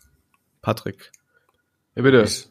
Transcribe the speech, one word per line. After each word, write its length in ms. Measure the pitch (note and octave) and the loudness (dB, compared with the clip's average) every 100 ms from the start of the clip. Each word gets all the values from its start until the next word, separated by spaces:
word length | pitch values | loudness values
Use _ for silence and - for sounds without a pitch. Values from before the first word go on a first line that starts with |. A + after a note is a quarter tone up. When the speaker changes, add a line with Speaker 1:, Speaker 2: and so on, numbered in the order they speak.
| _ _ _ _ _ _ | _ _ _ _ _ _
Speaker 1:
Patrick. 500 | - A2+ - F#2+ - _ _ _ _ _ _ _ _ | -8 -8 -10 -16 -20 _ _ _ _ _ _ _ _
Speaker 2:
Ja, 80 | - | -2
bitte. 220 | C3 C3 G#2 - - | 2 4 2 -4 -14